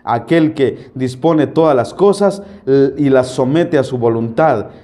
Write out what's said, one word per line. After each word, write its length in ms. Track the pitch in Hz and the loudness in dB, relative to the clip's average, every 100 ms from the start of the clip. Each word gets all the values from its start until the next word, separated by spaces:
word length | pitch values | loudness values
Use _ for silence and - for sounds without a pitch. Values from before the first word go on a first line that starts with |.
| - | -4
Aquel 460 | 117 117 165 156 | -4 0 0 0
que 380 | 131 151 143 - | 0 -2 -4 -10
dispone 540 | 127 131 127 165 156 135 | -8 -8 -2 0 2 0
todas 260 | - 160 | 2 2
las 180 | 131 113 | 2 0
cosas, 480 | - 202 196 202 196 - - | 0 0 2 0 -2 -10 -10
eh, 300 | - 139 139 147 | 0 2 2 2
y 120 | 139 | 2
las 180 | 131 127 | 2 2
somete 500 | - 127 156 175 147 | -2 0 0 0 0
a 60 | |
su 160 | 127 127 | -2 -2
voluntad, 680 | 117 117 117 113 160 113 95 - | -2 -2 -4 0 0 0 -4 -14